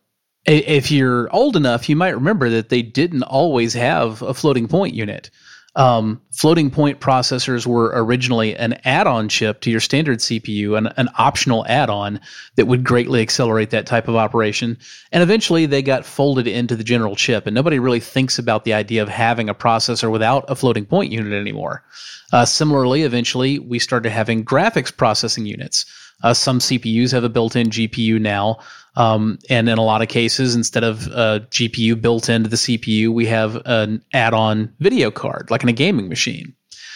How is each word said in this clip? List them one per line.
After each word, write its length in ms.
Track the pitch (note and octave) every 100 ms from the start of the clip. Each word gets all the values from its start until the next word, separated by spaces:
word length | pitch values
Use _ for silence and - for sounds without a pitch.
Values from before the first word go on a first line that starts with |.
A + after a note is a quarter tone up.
| _ _ _ _ -
i-, 40 |
if 400 | D#3 D#3 D3 C3
you're 440 | D3 C3 B2 A#2
old 220 | G3+ C#4+ G3
enough, 320 | C3+ A#2 -
you 80 | D3+
might 140 | F#3
remember 400 | B2 C#3+ G#3+ B2
that 180 | A2+ A2
they 140 | B2
didn't 400 | A2+ B2 F3 D3+
always 500 | - C3+ E3+ C3 A#2
have 480 | A#2+ B2 E3 A#2+ A2
a 140 | A2+
floating 340 | B2+ D3+ B2+ A2+
point 260 | E3 F#3+
unit. 360 | A2+ G#2 G2+ - _ - - _ -
Um, 460 | C3 A#2 A2 G#2+ _
floating 400 | - D#3 E3 C#3+
point 300 | C#3 D3 -
processors 640 | - B2+ B2+ B2+ - B2 A#2+
were 240 | A#2+ A2+ A#2+
originally 580 | A2+ B2 B2+ A#2 A2
an 240 | - A2+ B2
add-on 440 | C3 D3 G3 A#2 G#2+
chip 320 | - G#2+ G#2
to 100 | B2
your 80 | A2+
standard 420 | - C#3 D#3 A#2
C 160 | - A2+
P 140 | A2
U, 240 | G#2 G#2 G#2+
an, 100 | A2 -
an 120 | B2 -
optional 480 | B2+ - C3+ A2+ -
add-on 540 | C3 A#2+ G#2 G2+ G#2 - - -
that 120 | - A2+
would 180 | B2+
greatly 360 | B2+ A#2+ B2 B2+
accelerate 500 | A2 - A#2+ A2 G#2+
that 140 | A2
type 220 | - A#2 A#2
of 80 |
operation. 640 | A2+ G#2+ A#2+ G#2+ G2+ A#2 A#2 - - _
And 100 | E3+
eventually 460 | F3 A3 - E3 D#3
they 160 | C#3
got 240 | C3+ C3 -
folded 400 | - C#3+ C3 A#2
into 300 | A2 A#2+ A2+
the 80 |
general 320 | A2 A#2+ G#2+ G2+
chip, 320 | - A2 A2
and 80 | A2
nobody 240 | D#3+ C#3
really 180 | B2+ A#2+
thinks 400 | - C3+ C3 -
about 260 | A#2+ G#2+
the 80 | A2+
idea 300 | G#2+ G#2 A2+
of 60 | G#2
having 400 | A#2 A2+ A#2 G#2+
a 60 |
processor 580 | G2+ A#2+ A2+ - A#2 A2+
without 320 | A2 A2 C3+ -
a 80 |
floating 320 | C3 B2+ A2+ G2+
point 240 | F3+ G3
unit 220 | A2+ G#2
anymore. 500 | G#2 G#2 G#2 F#2 - - - - - -
Uh, 120 | B2
similarly, 580 | A#2+ - D3+ C#3+ B2+ C#3
eventually 560 | D3+ A#2+ A#2 B2+ C3+ C#3+
we 220 | A#2+ A#2+
started 300 | - A#2+ A2+
having 340 | A2 A2 A2+
graphics 520 | A2 C3 G#3 E3+ C3 -
processing 480 | A#2+ G#2+ A#2 -
units. 420 | G#2+ G#2 - - - - - _
Uh, 100 | A#2
some 280 | A#2 - B2+
C 180 | - B2+
P 100 | A2+ A2
Us 80 | B2
have 140 | B2+
a 40 | A#2
built-in 420 | A#2+ A2+ B2 A#2
G 180 | A2 A2+
P 140 | -
U 180 | A2 A2
now. 380 | G#2+ G2+ G#2 A2+ - - _ -
Um, 440 | A#2 A2 G#2+ G2 -
and 180 | B2 A#2
in 80 | A2+
a 60 |
lot 200 | A2 A2
of 60 | A2+
cases, 460 | B2 A2+ - B2+
instead 300 | A#2 A#2 A#2+
of 240 | A#2 G#2+ G2
a 360 | B2 A2 G#2+ A2
G 180 | - A#2
P 140 | B2
U 140 | A2+ A2+
built 320 | A#2 A#2 -
into 200 | A#2 A2
the 80 | A2+
C 220 | - A2+
P 140 | A2+ G#2+
U, 100 | A2+
we 160 | A#2 A2+
have 340 | A2+ A2 A#2+ -
an 340 | A#2 G#2 A2 -
add-on 600 | C3+ A2+ A2+ A2 G#2+ A2 -
video 320 | F3 A#3+ A#2
card, 400 | - - - -
like 140 | G#3
in 40 | B2
a 40 |
gaming 360 | A#2 E3 D3+ F#2+
machine. 460 | D#2+ - A2 - - _ - -